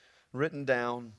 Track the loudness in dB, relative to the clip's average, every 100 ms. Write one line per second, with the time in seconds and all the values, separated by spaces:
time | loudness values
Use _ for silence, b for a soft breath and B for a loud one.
0 | b b b -4 -2 -2 2 2 2 -2
1 | -6